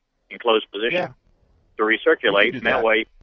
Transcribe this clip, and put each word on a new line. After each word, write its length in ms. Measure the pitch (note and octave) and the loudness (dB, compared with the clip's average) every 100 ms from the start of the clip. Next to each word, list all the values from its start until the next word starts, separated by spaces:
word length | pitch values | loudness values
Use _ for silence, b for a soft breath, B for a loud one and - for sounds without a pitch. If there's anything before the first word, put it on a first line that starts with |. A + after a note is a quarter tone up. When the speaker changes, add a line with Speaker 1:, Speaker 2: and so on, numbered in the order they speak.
| _ _ _ | _ _ _
Speaker 1:
in 80 | G2 | -4
closed 320 | A#2 A2 - | 0 0 -2
position 220 | G2+ A#2 F3 | -6 -4 -4
Speaker 2:
Yeah. 100 | C3 - _ _ _ _ _ - | -6 -10 _ _ _ _ _ -4
Speaker 1:
to 40 | |
recirculate, 640 | A2 A2 D#3+ D#3+ A2+ G2+ A2 | 0 2 0 2 2 2 2
Speaker 2:
You 60 | |
can 0 | |
do 60 | B2+ | 0
Speaker 1:
and 80 | A2+ | -2
that 100 | B2+ | 0
Speaker 2:
that. 60 | |
Speaker 1:
way, 220 | A2+ A2 - - | 2 0 -2 -14